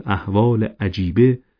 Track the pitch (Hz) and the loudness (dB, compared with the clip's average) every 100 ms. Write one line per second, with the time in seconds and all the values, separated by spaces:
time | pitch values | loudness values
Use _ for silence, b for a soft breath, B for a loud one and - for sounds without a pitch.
0 | - 98 - 101 120 113 107 - 101 92 | -4 -6 -2 0 2 0 -4 -4 -6 -4
1 | 90 92 123 127 b | -2 4 4 2 b